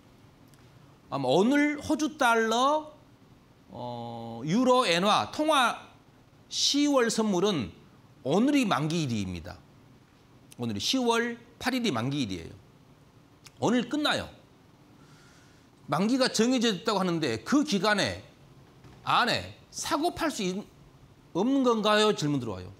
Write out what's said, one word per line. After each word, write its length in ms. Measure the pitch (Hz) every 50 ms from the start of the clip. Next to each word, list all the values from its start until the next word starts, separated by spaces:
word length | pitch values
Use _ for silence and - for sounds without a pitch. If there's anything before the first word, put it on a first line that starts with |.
| - - - - - - - - - - - - - - - - - - - - - -
아마 180 | - 139 139 127
오늘 520 | 131 165 196 240 285 285 294 294 294 294
호주 380 | - - 311 240 302 302 - -
달러, 760 | 269 240 233 226 226 226 220 240 254 269 302 311 302 - - - - - - _ - - - - - _ - - - -
어, 720 | - 120 120 123 120 120 117 117 117 117 113 117 113 113 120
유로 400 | 151 165 233 262 254 247 247 254
엔화 460 | 196 165 170 185 214 196 151 107 -
통화 580 | - - 302 311 311 277 247 220 - - - - - - - - _ - - _ - - - -
시월 600 | - - - - - 285 294 294 285 262 240 226
선물은 600 | 208 - 226 214 196 175 180 208 202 151 110 82 - - - - - - - - - - -
오늘이 420 | 127 147 190 233 277 285 285 254
만기일입니다. 920 | 202 147 123 147 156 156 175 156 131 117 107 98 92 90 85 78 87 87 - - - - - - - - - - _ _ _ _ _ - - - - - -
오늘이 220 | 120 117 107 101
시월 600 | - - - 262 247 233 226 233 233 240 233 233 - - - -
팔 140 | - 254 247
일이 180 | 254 233 220
만기일이에요. 580 | 147 113 113 135 139 147 131 104 92 85 82 90 - - - - - - - - - - - - _ - - _ - _ - - - -
오늘 280 | 120 160 226 254 226 -
끝나요. 420 | - 294 302 277 208 123 85 71 - - - - - - - - - _ - - - - - - - - - - - - - - - - - _ _ _ - -
만기가 420 | 143 147 190 220 254 262 254 240
정해져 440 | - - 220 240 262 262 220 240 208
있다고 260 | 170 - - 208 190
하는데 440 | 185 185 170 165 156 139 110 113 -
그 200 | - - 294 285
기간에 600 | - 202 202 170 214 208 196 160 113 90 90 - - - - - - - - - - - - - - - - -
안에 540 | 127 143 185 240 240 160 107 90 95 104 - - -
사고 420 | - - - - 320 302 294 349 349
팔 160 | - - 311
수 120 | 247 - 208
있-, 220 | 180 185 196 - - - - - - - - - - - - - - -
없는 300 | 160 196 247 269 277 262
건가요? 520 | 247 233 220 202 214 214 208 214 214 202
질문 240 | - 156 147 147 139
들어와요. 340 | 120 110 98 92 92 92 98 -